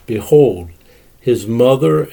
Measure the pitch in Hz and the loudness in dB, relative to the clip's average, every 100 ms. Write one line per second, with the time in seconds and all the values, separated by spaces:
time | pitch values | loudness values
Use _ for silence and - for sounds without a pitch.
0 | - 107 - 147 127 90 85 - _ _ | -10 -10 2 2 4 -2 -10 -20 _ _
1 | _ _ 127 107 101 117 123 131 160 156 | _ _ -4 -4 -2 0 2 2 0 -2
2 | - | -4